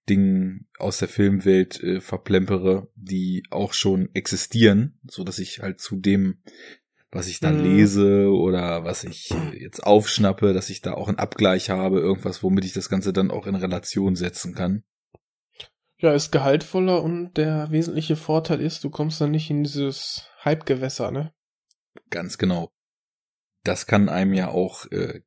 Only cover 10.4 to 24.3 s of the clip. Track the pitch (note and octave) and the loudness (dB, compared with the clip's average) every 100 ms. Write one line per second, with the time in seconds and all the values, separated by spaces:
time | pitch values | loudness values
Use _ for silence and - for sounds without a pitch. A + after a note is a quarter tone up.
10.4 | G#2 F#2 - G2 G2 F#2 G2 - F#2+ - | 2 2 -2 -8 -8 -6 -4 -4 -4 0
11.4 | G2+ F#2 - F#2 F#2+ F#2+ F2 G2 G2 F2+ | 2 2 0 -2 0 2 2 0 -4 -4
12.4 | F#2+ G2 F#2 G2 - G2 F#2+ F#2+ F#2+ - | 0 0 0 -6 -4 -4 -2 0 0 -2
13.4 | G2+ F#2+ F#2 F2+ - G#2 F#2+ F2+ F2+ - | -6 -6 -4 -6 -6 -2 0 0 -4 -6
14.4 | F2+ E2+ F2+ G#2 - _ _ _ _ _ | -8 -6 -4 -4 -6 _ _ _ _ _
15.4 | _ - - _ _ _ D#3+ D3 - D3+ | _ -20 -20 _ _ _ 2 2 2 0
16.4 | C#3 D3+ - F#3 F#3 F3 D#3+ E3+ F3+ - | 2 0 0 -2 0 0 0 -4 -4 -2
17.4 | D#3 D#3 D3+ D#3 E3 D#3 D#3 D#3 - D#3+ | -2 -2 -2 0 0 -2 -2 -4 0 -2
18.4 | D#3+ D3+ D#3 - C#3+ - D3+ D#3 D3 D#3 | 0 -2 -4 -6 -8 -4 -4 -2 0 0
19.4 | D#3 D3 D3 C#3+ C#3 C3+ - - - _ | 0 -2 -2 -2 -4 -6 -10 -12 -14 _
20.4 | D3 D#3 D#3 C3 C3 - B2 C3 D#3 - | -2 -2 0 -2 -2 -4 -4 -4 -8 -12
21.4 | _ _ _ _ _ _ _ E2+ F2+ - | _ _ _ _ _ _ _ -10 -8 -4
22.4 | F#2+ F2 E2+ _ _ _ _ _ _ _ | -2 -2 -6 _ _ _ _ _ _ _
23.4 | _ _ - F#2+ - G#2 G2+ F2+ F#2+ | _ _ -6 -4 0 2 2 2 0